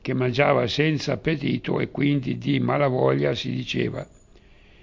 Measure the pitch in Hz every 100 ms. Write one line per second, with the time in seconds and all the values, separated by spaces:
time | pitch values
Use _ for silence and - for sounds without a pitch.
0 | - 127 127 123 143 131 120 - 156 147
1 | - 127 156 151 131 123 - - - -
2 | 143 143 135 120 123 139 120 139 139 127
3 | 135 139 143 135 127 123 120 123 120 78
4 | - - - - - - - -